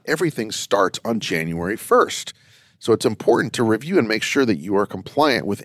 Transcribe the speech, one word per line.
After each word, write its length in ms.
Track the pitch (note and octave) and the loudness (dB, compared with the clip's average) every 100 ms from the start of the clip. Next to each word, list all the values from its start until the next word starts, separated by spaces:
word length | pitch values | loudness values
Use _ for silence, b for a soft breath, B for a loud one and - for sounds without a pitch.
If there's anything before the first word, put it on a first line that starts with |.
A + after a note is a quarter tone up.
everything 480 | - D#3+ E3+ B2 A2 | -4 -2 -2 -2 -6
starts 480 | - - G2+ F#2 - | -8 -2 2 2 0
on 160 | A2+ A2+ | -4 -4
January 600 | - E2+ E2 E2 F2 A2+ | -2 -4 -2 -4 -4 -6
first. 560 | - A#3+ - - - b b b b b | 2 2 2 -2 -12 b b b b b
So 140 | - | 0
it's 140 | A2 A#2+ | 2 2
important 480 | G#2+ - - C#3 | 0 2 2 0
to 80 | - | 0
review 360 | A2+ A2 D3 F#3 | 2 2 2 0
and 80 | A2 | 2
make 160 | A2 | 0
sure 220 | - D3 | 0 2
that 140 | A#2+ D#2 | 2 0
you 180 | F2+ G2 | 0 0
are 80 | |
compliant 640 | G2 F#2+ - C#3+ D3+ G#2+ F2+ | 0 -6 -6 2 2 2 -2
with 180 | G2+ | -6